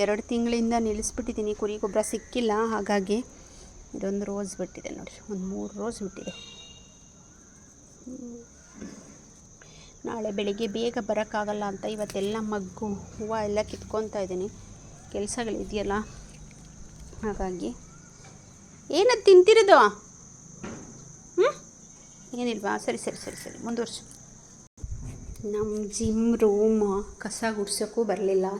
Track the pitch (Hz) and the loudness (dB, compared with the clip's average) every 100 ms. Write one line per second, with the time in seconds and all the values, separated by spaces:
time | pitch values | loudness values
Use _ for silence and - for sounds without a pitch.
0 | 202 214 - 233 233 233 226 233 226 214 | 2 2 0 0 2 2 2 2 0 -2
1 | 214 - 233 226 208 208 208 208 214 214 | -4 -4 -6 -4 -2 -2 -2 -2 0 0
2 | 214 220 - 247 226 208 226 220 202 202 | 0 -4 -4 -2 0 2 0 -2 0 0
3 | 190 214 254 - - - - - - - | 2 -2 -2 -14 -20 -20 -20 -20 -14 -8
4 | 196 202 202 202 196 - 180 - - - | -4 -4 -4 -6 -6 -6 -8 -8 -12 -12
5 | - - - 196 190 196 202 208 214 233 | -12 -16 -10 -6 -6 -6 -8 -6 -6 -6
6 | 196 - - - - - - - - - | -8 -8 -12 -12 -16 -18 -20 -20 -20 -20
7 | - - - - - - - - - - | -20 -20 -20 -20 -20 -20 -20 -20 -20 -20
8 | 247 254 240 233 - - - 220 202 - | -16 -12 -12 -14 -16 -20 -20 -16 -16 -16
9 | - - - - - - - - - - | -20 -20 -20 -20 -20 -20 -20 -20 -20 -12
10 | 240 233 214 202 208 202 226 226 233 240 | -8 -6 -4 -2 -2 -2 -4 -2 -2 -2
11 | 214 214 214 214 208 208 202 196 214 214 | -2 -2 -2 -2 -2 -2 -4 -4 -6 -6
12 | 208 196 196 220 214 214 185 - 214 196 | -4 -2 -2 -2 -2 -4 -4 -6 -4 -4
13 | - - 214 220 208 208 214 190 - 214 | -8 -10 -4 -2 0 0 -2 -6 -6 -4
14 | 214 214 190 180 202 - - - - - | -4 -4 -4 -2 -4 -8 -18 -18 -18 -18
15 | - 202 208 - 226 208 190 208 196 202 | -10 -6 -4 -4 -4 -4 -4 -4 0 -2
16 | 208 - - - - - - - - - | -4 -12 -16 -18 -18 -18 -20 -18 -18 -16
17 | - - 214 190 190 180 202 247 - - | -16 -8 -6 -2 -4 -4 -6 -8 -14 -20
18 | - - - - - - - - - 302 | -20 -20 -20 -20 -20 -20 -20 -20 -2 4
19 | 466 466 - 370 359 440 403 302 208 - | 4 6 12 12 12 10 10 10 10 4
20 | - - - - - - - - - - | -16 -20 -20 -20 -20 -14 -12 -12 -14 -18
21 | - - - - 480 - - - - - | -18 -20 -8 2 2 2 -14 -20 -20 -20
22 | - - - 240 247 214 202 214 - 226 | -20 -20 -12 -4 -2 -2 -2 -2 -2 -2
23 | - - - - - - 117 120 113 - | -4 -8 -10 -12 -12 -10 -6 -4 -4 -6
24 | - - - - - - - - - - | -14 -18 -20 -20 -20 -20 -20 -14 -10 -8
25 | - - - - 208 208 214 214 202 202 | -8 -12 -12 -10 -6 -2 -2 -2 -4 -2
26 | 226 220 233 233 214 202 220 220 208 196 | 0 2 4 6 6 6 6 6 4 2
27 | 214 - 208 - 226 214 202 - 208 233 | -2 -8 -10 -4 -2 -2 -2 -2 -2 0
28 | 220 185 190 190 185 196 | 0 2 4 4 2 -2